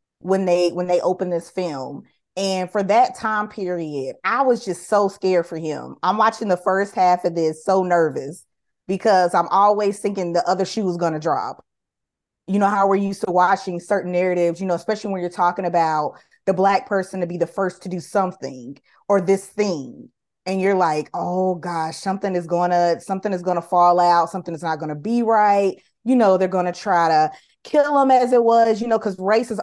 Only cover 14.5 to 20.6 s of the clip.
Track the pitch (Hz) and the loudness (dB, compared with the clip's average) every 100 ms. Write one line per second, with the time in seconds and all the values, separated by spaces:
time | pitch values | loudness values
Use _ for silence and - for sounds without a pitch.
14.5 | 165 190 170 - 214 208 190 175 175 175 | 0 -2 -4 -2 -6 -4 -6 -6 -2 -2
15.5 | 175 180 170 160 156 147 - _ _ - | 0 -2 0 0 0 -2 -6 _ _ -4
16.5 | 180 196 190 - 196 185 190 170 175 170 | 2 2 2 0 -4 -4 -6 -6 -4 -4
17.5 | - 190 - 190 175 - 208 185 180 135 | -2 -4 -4 -10 -10 -4 -2 -2 -4 -12
18.5 | 127 120 143 _ _ - 202 175 196 - | -12 -16 -18 _ _ 0 0 2 0 0
19.5 | - 208 160 127 - - _ _ _ - | -4 -4 -4 -8 -16 -20 _ _ _ -6
20.5 | 190 | -2